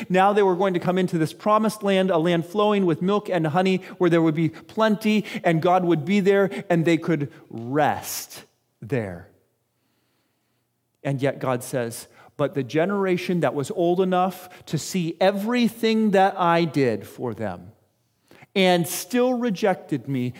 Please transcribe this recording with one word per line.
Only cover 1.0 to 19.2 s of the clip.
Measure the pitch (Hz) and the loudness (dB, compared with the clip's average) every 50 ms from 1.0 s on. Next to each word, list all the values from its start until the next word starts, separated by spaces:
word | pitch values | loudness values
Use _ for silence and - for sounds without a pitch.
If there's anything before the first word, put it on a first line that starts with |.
| 185 175 - 170 | 0 0 0 -2
this | 156 151 - | -2 -2 -4
promised | - - 214 208 214 220 220 - - - | -6 -2 2 2 2 2 0 -2 -2 -2
land, | 202 196 190 190 190 | 0 2 2 2 2
a | 180 165 | 2 2
land | 156 175 175 165 165 | 2 2 0 0 -2
flowing | - - 208 208 208 214 202 196 | -2 -2 0 2 2 2 2 2
with | 175 160 - | 2 0 0
milk | 175 180 202 208 202 - | 0 0 0 0 -2 -2
and | 180 175 160 | -2 -2 0
honey, | 160 139 185 190 190 185 180 185 - - - | 0 0 2 2 2 0 0 -2 -8 -4 0
where | 180 180 | 0 2
there | 165 170 165 | 4 4 2
would | 165 151 | 2 2
be | 151 165 156 | 2 -2 -2
plenty, | 151 - - - - 214 220 220 214 - - 214 214 214 - - - 220 - | -2 -6 -18 -12 -2 0 2 2 2 2 2 2 2 2 0 -2 -8 -2 0
and | 180 170 165 147 | 0 0 2 2
God | 180 175 185 180 | 4 2 4 4
would | 170 170 160 139 | 2 0 0 0
be | 156 202 208 | 0 0 2
there, | 185 190 196 196 202 190 196 - - - | 4 4 4 4 2 0 -2 -8 -4 0
and | - 170 160 | 0 0 2
they | 170 170 | 2 0
could | 156 165 - 165 151 139 135 - - - _ | 0 0 -2 -2 -2 -2 -6 -10 -16 -20 _
rest | - 113 117 120 131 151 147 127 104 85 - - - - - - - - - _ _ _ _ _ _ _ | -14 -12 -10 -4 0 0 2 2 0 -2 -6 -10 -12 -12 -12 -14 -18 -20 -20 _ _ _ _ _ _ _
there. | - 107 147 127 110 98 90 87 87 - _ _ _ _ _ _ _ _ _ _ _ _ _ _ _ _ _ _ _ _ _ _ _ _ _ _ _ _ _ _ _ _ _ _ _ | -10 -6 -6 -4 -4 -6 -10 -12 -16 -20 _ _ _ _ _ _ _ _ _ _ _ _ _ _ _ _ _ _ _ _ _ _ _ _ _ _ _ _ _ _ _ _ _ _ _
And | 139 139 131 131 | -6 -4 -2 -2
yet | 139 127 - | -2 -2 -2
God | - 127 131 123 120 | -2 -2 -2 -2 -4
says, | - - 131 120 117 117 - - - _ _ - - _ | -6 -6 -4 -4 -4 -8 -12 -16 -18 _ _ -20 -20 _
"But | _ 147 139 - | _ -4 -4 -2
the | 139 135 | -4 -6
generation | 117 110 156 160 185 208 202 196 190 185 180 180 - 185 175 | -2 -2 -2 0 0 0 -2 0 0 -2 -2 -2 -2 -2 0
that | 151 131 120 | 0 -2 -2
was | 143 135 - | -2 -6 -6
old | - - 175 170 180 180 | -4 -2 0 0 2 0
enough | 190 185 180 180 180 190 185 - - - - - - | 0 0 2 0 0 0 -4 -8 -16 -20 -20 -20 -14
to | - - 151 | -6 -6 -6
see | - - - 190 170 160 165 - | -6 -4 -4 -4 -4 -4 -2 2
everything | 190 185 208 196 196 220 240 247 240 220 220 - - 220 220 220 220 214 185 | 2 2 2 2 -2 -2 0 2 2 0 0 0 0 0 2 2 2 2 4
that | 196 190 196 190 | 4 4 4 2
I | - 180 170 170 170 170 | 0 2 2 4 2 2
did | 165 131 147 139 123 110 101 101 | 0 0 0 2 2 0 -2 -6
for | - - - 127 123 110 | -12 -14 -10 -8 -8 -8
them | - 110 104 90 95 87 98 - _ _ _ _ _ _ _ _ _ _ _ - - - _ _ | -6 -8 -8 -8 -10 -14 -20 -20 _ _ _ _ _ _ _ _ _ _ _ -20 -20 -20 _ _
and | 202 190 185 180 175 170 - | 2 4 4 4 4 2 -2
still | - - - - - 247 | -6 -10 -10 -4 0 2